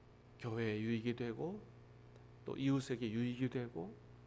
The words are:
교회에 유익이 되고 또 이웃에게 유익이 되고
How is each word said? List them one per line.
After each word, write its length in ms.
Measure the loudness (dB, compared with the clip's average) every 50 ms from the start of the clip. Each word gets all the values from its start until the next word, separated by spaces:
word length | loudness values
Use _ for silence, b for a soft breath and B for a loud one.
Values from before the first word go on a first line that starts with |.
| -20 -20 -20 -20 -20 -20 -12 -8
교회에 400 | -4 -2 0 2 2 2 2 2
유익이 380 | 4 4 2 4 4 2 0 0
되고 440 | 0 -2 -2 0 -2 -2 -2 -4 -8 -12 -16 -18 -18 -20 -20 -20 -20 -18 -18 -18 -18 -18 -18 -10 -6
또 100 | -4 -2
이웃에게 560 | 2 4 6 6 6 4 2 0 0 2 2
유익이 380 | 4 4 4 2 2 2 2 2
되고 440 | 2 0 -2 -2 -2 -4 -4 -4 -6 -10 -14 -18 -18 -18 -18